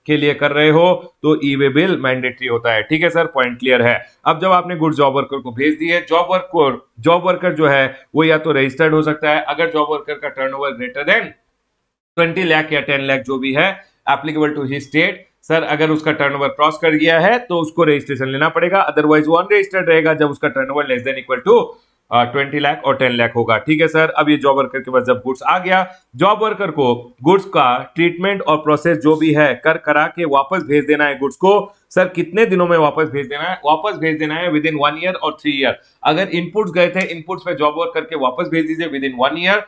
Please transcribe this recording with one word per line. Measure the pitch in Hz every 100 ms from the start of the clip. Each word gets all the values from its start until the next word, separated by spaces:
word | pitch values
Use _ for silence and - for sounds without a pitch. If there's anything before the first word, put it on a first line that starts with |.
| -
के | 151
लिए | 147
कर | 139 143
रहे | 143 151
हो | 156 180 175 - _
तो | 147 151
ई | 139 139
वे | 139
बिल | 139 185 175
मैंडेटरी | 131 127 123 120 127
होता | 117 120
है, | 110
ठीक | 107 156
है | 170
सर, | 170 160
पॉइंट | 139 123 120
क्लियर | 127 123
है। | 120 110 - _ -
अब | 156
जब | 190
आपने | 180 175 175
गुड्स | 156 151
जॉब | 139 139
वर्कर | 131 135
को | 123
भेज | 117 147 151
दिए, | 165 170
जॉब | 165 165 175
वर्क | 185 180
को, | 175 139 120 _ -
जॉब | 143 180 185
वर्कर | 180 185 156
जो | 151
है | 139 131 - _ 143
वो |
या | 160 156
तो | 160
रजिस्टर्ड | 135 135 131 160
हो | 156
सकता | 151 151 151
है, | 151
अगर | 147 147 165
जॉब | 156 147
वर्कर | 147 147 143
का | 147
टर्नओवर | 139 135 139 139 120
greater | 123 139 151
than | 220 190 - _ _ _ _ _ _ _ -
ट्वेंटी | 165 175
लाख | 175 156 156
या | 147
टेन | 139 139 135
लाख | 135 120
जो | 135
भी | 135
है | 139 190 190 - _ -
applicable | 139 156 151 151 151
to | 131
his | 139 -
state, | 151 185 185 - _
सर | - 160 165
अगर | 147 160
उसका | 151 156
टर्नओवर | 151 143 139 139
क्रॉस | 135 156 156
कर | 165 151
गया | 160 165
है | 185 247
तो | - 170
उसको | 156 -
रजिस्ट्रेशन | 156 147 139 131 131
लेना | 135 156
पड़ेगा, | 165 165 196 151
otherwise | 151 151 151 151
वो | 170
अनरजिस्टर्ड | 190 208 196 190 165
रहेगा | 160 156
जब | 151 147
उसका | 135 147
टर्नओवर | 135 135 143 143
less | 123 127
than | 131
equal | 123 170 185
to, | 226 - - _ _ -
अ, | 120 120
ट्वेंटी | 143 139 147
लाख | 143 - 135
और | 131
टेन | 127
लाख | 120 117 120
होगा, | 113 110
ठीक | - 156
है | 160
सर। | 160 160
अब | - 151
ये | 147
जॉब | 143 139
वर्कर | 127 131
के | 131
पास | 127
जब | 120 117 123
गुड्स | 131
आ | 131 180
गया, | 180 185 185 - _ 123
जॉब | 190 208
वर्कर | 214 202 190
को | 147 123 120 - -
गुड्स | 139 196 190
का | 165 127 127 131 156
ट्रीटमेंट | 170 170 196 196
और | 151 151
प्रोसेस | 151 147 170 160
जो | 147 156
भी | 160
है | 147 147 117
कर | 156 165
करा | 151 147 165
के | 170 165
वापस | 139 143 185 139
भेज | 147 139
देना | 147 147
है | 131
गुड्स | 139 -
को। | 190 202 196 _ _
सर | 185 185 160
कितने | - 202 220
दिनों | 185 170
में | 165
वापस | 151 151 156
भेज | 139 131
देना | 143
है? | 170 185 143
वापस | 156 214 165
भेज | 160 151
देना | 151 160
है | 180
within | 151 156 147
one | 147 156
year | 180 185
और | 151 143
three | 151 139
year। | 127 101 _ _
अगर | 143 156 190
इनपुट्स | 170 170 214 190
गए | 170 175
थे, | 180 190
इनपुट्स | 165 165 185 180
पे | 143
जॉब | 151 156
वर्कर | 165 160
के | 156 156
वापस | 127 147 160
भेज | 160 156
दीजिए | 160 165
within | 135 135 123
one | 135 160
year, | 180 208